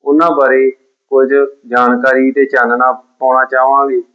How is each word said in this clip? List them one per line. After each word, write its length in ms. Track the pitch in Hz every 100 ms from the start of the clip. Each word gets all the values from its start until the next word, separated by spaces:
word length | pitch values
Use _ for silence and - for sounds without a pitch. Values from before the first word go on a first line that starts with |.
ਉਹਨਾਂ 260 | 139 147 170
ਬਾਰੇ 400 | 147 135 131 131 - _ _ _
ਕੁਝ 260 | 135 131 139 139 - 117
ਜਾਣਕਾਰੀ 680 | 123 123 123 131 131 131
ਤੇ 120 | 135
ਚਾਨਣਾ 480 | 135 131 117 120 127
ਪਾਉਣਾ 520 | 127 _ _ 131 127
ਚਾਹਾਂਗੇ। 580 | 131 131 131 139 139 123 117